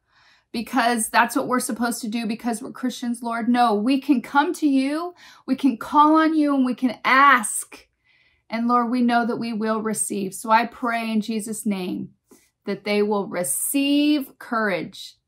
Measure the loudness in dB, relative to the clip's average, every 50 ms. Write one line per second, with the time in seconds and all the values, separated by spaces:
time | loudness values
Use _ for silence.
0 | _ _ _ _ _ _ _ _ _ _ -10 -10 -8 -4 -2 0 2 2 2 0
1 | -2 0 2 2 2 2 2 -2 -2 0 -2 -2 -2 -2 -4 -2 -2 -4 -4 -4
2 | -6 -6 -6 -4 -4 -4 -6 -6 -4 -6 -6 -6 -8 -12 -12 -8 -6 -6 -6 -6
3 | -6 -6 -6 -6 -6 -6 -6 -4 0 0 2 4 4 4 2 2 2 0 0 0
4 | 2 0 0 0 0 0 2 2 2 2 0 -2 0 0 2 2 0 0 -2 -4
5 | -6 -8 -12 _ -20 -20 -20 -14 _ -6 -4 0 0 0 0 -2 -4 0 4 6
6 | 6 6 6 6 4 4 2 2 2 2 2 2 2 0 0 0 -2 -2 -2 -2
7 | 0 2 6 6 8 8 6 6 4 0 -6 -8 -10 -12 -16 -20 -20 _ _ _
8 | _ _ _ _ _ _ _ _ _ -8 -6 -4 0 2 2 2 2 2 0 2
9 | 2 4 4 2 2 0 -2 -4 -4 -6 -4 -4 -2 -2 -2 -2 -2 -2 -2 -4
10 | -4 -4 -4 -6 -6 -6 -8 -6 0 2 2 4 2 0 -6 -6 -4 -4 -4 -4
11 | -4 -2 -2 -2 -2 -2 -4 -6 -6 -8 -8 -6 -4 -4 -4 -4 -4 -6 -8 -8
12 | -10 -12 _ _ _ _ -20 _ _ _ _ _ -10 -8 -8 -6 -4 -2 0 0
13 | 0 0 0 -2 -4 -4 -4 -6 -4 -4 -4 -4 -4 -4 -2 -2 0 2 2 2
14 | 2 2 2 0 -2 -6 -14 -18 -12 -6 -4 -2 -2 -2 -2 -2 -4 -8 -12 -16
15 | -20 -20 -20 _ _